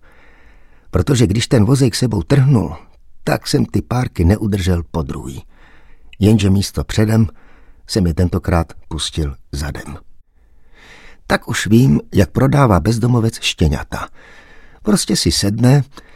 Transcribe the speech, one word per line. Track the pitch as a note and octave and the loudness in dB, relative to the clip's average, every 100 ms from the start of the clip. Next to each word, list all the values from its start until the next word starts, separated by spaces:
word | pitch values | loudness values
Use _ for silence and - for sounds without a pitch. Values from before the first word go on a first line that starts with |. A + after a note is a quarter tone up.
| - - - - - - - - - | -20 -20 -20 -20 -20 -20 -20 -20 -6
Protože | - F#2 B2 G#2 | -2 0 2 2
když | A2 - | 0 0
ten | B2+ G2+ | 2 4
vozejk | C3+ C3 - | 2 0 0
sebou | A#2+ G#2 | -2 -2
trhnul, | - C#3 C3+ A#2 E2 D#2 - - - - | 0 2 4 2 0 -8 -18 -20 -20 -12
tak | - C3+ - | -4 -4 -2
jsem | C#3+ - | -2 -2
ty | G#2 | -4
párky | - B2 B2 - E2+ | -4 -4 -4 0 0
neudržel | G#2 G#2+ G2 F#2 F2 D#2+ | 2 0 -2 -2 -2 -4
podruhý. | E2 C#2 D2 C2+ C2+ - - - - - - - - | -8 -8 -8 -12 -16 -18 -20 -20 -20 -20 -20 -12 2
Jenže | G2 A2 G2 | 4 4 2
místo | G2 G2+ - | 0 -2 -6
předem | - - A2 A2 A2 - - - - - - | -6 -2 0 2 0 -4 -20 -20 -20 -20 -6
jsem | A2 F2 | -2 0
je | |
tentokrát | D#2+ F2+ G2 - E2+ E2 - - | 0 -2 -2 -2 -2 -2 -8 -12
pustil | D#2 - - D2 C2+ - | -8 -8 -6 -6 -8 -12
zadem. | C#2+ D2 - - - - - - _ _ - - - - - - - - | -8 -8 -10 -14 -16 -18 -20 -20 _ _ -20 -20 -20 -20 -20 -20 -14 -4
Tak | G2+ - | -4 -2
už | A2+ - | -6 2
vím, | A2+ C3+ - - | 4 4 2 0
jak | - - | 0 0
prodává | - C3+ C#3+ C3+ F2+ | 2 0 2 4 2
bezdomovec | F#2 A#2 A#2+ A#2+ A2 - | 2 0 0 0 0 -4
štěňata. | - - D#2+ C#2+ - - - - - - - - - - | -6 0 0 -2 -8 -12 -12 -16 -20 -20 -20 -20 -20 -10
Prostě | - G3+ - G3 | -2 -2 0 -2
si | F2+ | -2
sedne | - G2+ A2+ B2 C#3+ B2 - - | -2 -2 0 2 2 0 -10 -20